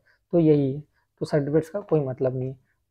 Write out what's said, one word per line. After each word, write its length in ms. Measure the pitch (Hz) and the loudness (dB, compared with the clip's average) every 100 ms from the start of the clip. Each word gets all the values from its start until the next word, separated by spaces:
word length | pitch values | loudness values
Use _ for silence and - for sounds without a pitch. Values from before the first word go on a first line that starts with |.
| _ _ _ | _ _ _
तो 60 | 175 | 2
यही 360 | 156 147 139 | 4 4 2
है, 80 | 143 - _ _ _ | -4 -10 _ _ _
तो 80 | 156 | -4
certificates 420 | 156 139 156 156 | -2 0 -2 -2
का 120 | 202 | -8
कोई 200 | 202 156 | -2 -2
मतलब 360 | 135 127 131 131 | -2 -2 -4 -2
नहीं 120 | 131 | -6
है। 80 | 135 _ _ _ | -10 _ _ _